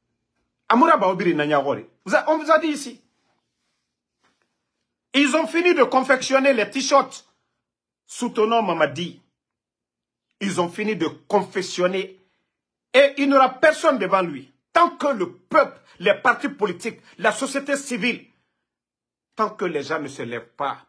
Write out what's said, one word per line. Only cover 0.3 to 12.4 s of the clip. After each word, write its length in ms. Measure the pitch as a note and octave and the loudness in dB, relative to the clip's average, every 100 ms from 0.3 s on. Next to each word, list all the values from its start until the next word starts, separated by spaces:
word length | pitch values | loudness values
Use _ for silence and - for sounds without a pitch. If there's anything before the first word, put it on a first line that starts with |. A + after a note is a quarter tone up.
| _ _ _ - | _ _ _ 0
Amoura 280 | A#3 B3 G#3 | 4 6 4
Baobiri 380 | F#3 F#3 F3+ | 2 0 0
Nanyawori, 500 | D3+ D3 D3 C#3 A2+ - _ | 0 0 0 0 -4 -8 _
vous 100 | - | -2
a, 100 | C4+ - | -2 0
on 100 | D#4+ | -2
vous 120 | D4+ | 2
a 80 | D#4 | 2
dit 100 | D#4+ | 2
ici. 320 | C#4+ - - _ _ _ _ _ _ _ _ _ _ _ _ _ _ _ _ _ _ _ _ _ | -6 -10 -16 _ _ _ _ _ _ _ _ _ _ _ _ _ _ _ _ _ _ _ _ _
Ils 220 | C4 C#4+ D#4 | 0 2 0
ont 100 | D#4+ | 0
fini 280 | E4 F4 | 0 2
de 100 | E4+ | 4
confectionner 680 | B3+ C4 B3+ C4 - C4+ C#4 | 4 2 2 0 2 2 2
les 160 | B3 G#3 | 2 0
t-shirts 600 | C4+ - C#4 - - _ _ _ _ _ _ _ _ _ | -4 0 2 2 -8 _ _ _ _ _ _ _ _ _
soutenant 560 | - A#3+ A3+ G#3+ A#3 | -8 -6 0 2 2
Mamadi. 580 | G3+ E3 D3+ C3 F3 - _ _ _ _ _ _ _ _ _ _ _ - | 0 0 -2 -2 -12 -12 _ _ _ _ _ _ _ _ _ _ _ -10
Ils 200 | G3 F3 | -6 -2
ont 80 | E3+ | -4
fini 280 | F#3+ G#3+ G3 | -4 -6 -2
de 100 | - | -4
confectionner. 1120 | - - G3+ F#3+ G3 F3 - F3+ F#3+ F#3+ - _ _ | -6 -2 -2 -2 -6 -6 -2 -2 -2 -8 -14 _ _